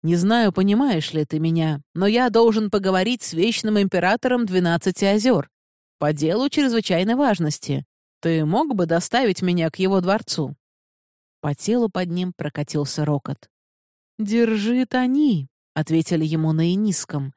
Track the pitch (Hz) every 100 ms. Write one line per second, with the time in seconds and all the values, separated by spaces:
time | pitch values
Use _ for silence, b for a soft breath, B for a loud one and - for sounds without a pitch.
0 | 160 170 185 233 214 180 196 208 277 175
1 | - 156 151 156 160 165 160 147 - -
2 | 196 226 247 220 233 220 214 202 190 185
3 | 190 247 - 160 208 226 220 208 196 185
4 | 180 226 254 247 220 185 175 170 196 180
5 | 196 208 233 196 - _ _ _ _ _
6 | 147 151 156 202 277 - 269 233 - 175
7 | 190 247 285 196 156 151 - 139 135 _
8 | _ _ 170 160 156 202 311 214 165 165
9 | - 240 247 180 185 175 160 - 185 196
10 | 175 214 - - 135 139 _ _ _ _
11 | _ _ _ _ 151 143 - 240 226 185
12 | 180 175 180 - 147 - 147 151 143 -
13 | 151 143 - 143 _ _ _ _ _ _
14 | _ - 208 226 233 220 208 247 254 254
15 | 254 277 302 180 135 _ _ - 156 160
16 | 156 165 156 160 160 160 165 190 214 -
17 | - 147 135